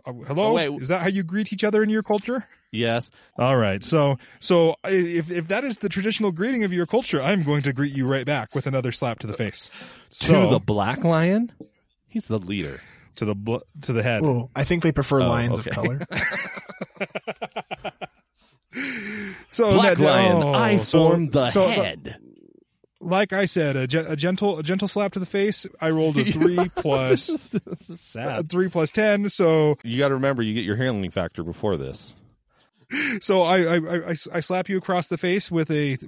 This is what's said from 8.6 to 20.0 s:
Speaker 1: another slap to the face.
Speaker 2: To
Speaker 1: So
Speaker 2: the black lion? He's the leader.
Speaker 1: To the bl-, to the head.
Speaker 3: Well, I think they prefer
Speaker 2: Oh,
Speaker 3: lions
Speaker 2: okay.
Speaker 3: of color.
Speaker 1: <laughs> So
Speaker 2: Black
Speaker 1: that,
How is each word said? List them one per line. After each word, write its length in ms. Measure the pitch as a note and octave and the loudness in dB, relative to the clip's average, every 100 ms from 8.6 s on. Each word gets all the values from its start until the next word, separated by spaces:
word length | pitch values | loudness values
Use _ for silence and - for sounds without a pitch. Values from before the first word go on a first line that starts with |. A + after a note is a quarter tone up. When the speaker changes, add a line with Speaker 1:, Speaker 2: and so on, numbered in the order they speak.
| C3+ | -2
Speaker 1:
another 240 | C3 B2 | -2 -2
slap 300 | - B2+ A2 | -2 -4 -4
to 80 | A2 | -6
the 60 | |
face. 360 | - G#2+ - - - - - _ | -4 -6 -6 -16 -18 -20 -20 _
Speaker 2:
To 160 | - - | -6 4
Speaker 1:
So 240 | F#3+ F#3 | 4 6
Speaker 2:
the 80 | A#2+ | 2
black 460 | - G#2 G2+ C3+ | 2 0 0 0
lion? 480 | E3+ D#3+ E3+ G#3 A#3+ - - _ _ _ _ | 2 4 4 2 -2 -8 -20 _ _ _ _
He's 180 | A3+ - | -10 -4
the 120 | A2 | -4
leader. 420 | F2+ G2+ D2+ C2 - - _ - | -2 -4 -4 -10 -18 -20 _ -6
Speaker 1:
To 80 | |
the 120 | G#2 G2+ | -4 -4
bl-, 220 | G#2+ A#2 - D3+ | -4 -6 -8 -12
to 100 | - | -4
the 100 | A#2 | -2
head. 200 | A2+ A2+ | 0 0
Speaker 3:
Well, 280 | D3+ B2 A#2+ C3+ | 0 0 -4 -4
I 80 | |
think 180 | C#3 F3 | -2 0
they 80 | E3 | 0
prefer 280 | D3 C3 C#3 | 0 0 2
Speaker 2:
Oh, 60 | - | 2
Speaker 3:
lions 320 | A#2+ A#2+ A#2 | 2 0 -2
Speaker 2:
okay. 100 | - | -4
Speaker 3:
of 60 | - | -4
color. 240 | - C#3 F3 E3 - F#3+ - - - - F#3+ - | -4 -4 -6 -4 -4 -4 -8 -14 -18 -16 -16 -12
Speaker 1:
<laughs> 60 | G3+ G3 - - A3+ - - F3 G3+ - - _ _ _ _ _ _ - C4+ A#3+ G3+ G#3+ G3+ F#3+ - | -10 -10 -12 -12 -12 -12 -12 -12 -12 -12 -16 _ _ _ _ _ _ -12 -10 -10 -10 -10 -12 -14 -8
So 240 | - A3 | 0 4
Speaker 2:
Black 240 | G3 G3+ | 6 6
Speaker 1:
that, 80 | F3 | 6